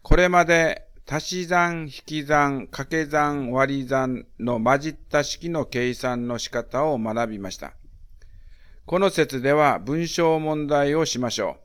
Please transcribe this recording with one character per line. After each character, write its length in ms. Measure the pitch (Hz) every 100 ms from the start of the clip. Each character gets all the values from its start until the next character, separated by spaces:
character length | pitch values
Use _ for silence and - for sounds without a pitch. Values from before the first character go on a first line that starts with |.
こ 160 | - -
れ 140 | 180
ま 160 | 180 165
で 420 | 170 160 - - - -
足 380 | 151 - 180
し 20 | 175
算、 360 | 180 175 170
引 60 | 156 - -
き 160 | 156
算、 420 | 143 147 143 135 110
掛 200 | - 135
け 160 | 160
算、 480 | 151 151 147 147 127
割 300 | 127 135 139
り 40 | 127
算 400 | 135 131 123 - -
の 200 | 117 120
混 220 | 113 139
じ 80 | 156
っ 40 |
た 280 | 160 - 151
式 280 | 143 - 170
の 160 | 165 127
計 260 | 123 123
算 340 | 123 127 120 120
の 120 | 117
仕 120 | -
方 360 | 120 117 127 156
を 120 | 135
学 340 | 110 110 117
び 60 | 107
ま 120 | 98
し 80 | -
た。 160 | 69 - - - - - - - - - - - -
こ 120 | 175
の 120 | 196
節 320 | 180 151 135
で 100 | 127
は 260 | 147 147 104
文 300 | 110 156 170
章 320 | - 165 160
問 260 | 156 156 147
題 280 | 147 143
を 100 | 151
し 140 | 156 -
ま 100 | 123
し 100 | 110
ょ 100 | 95
う。 60 | 67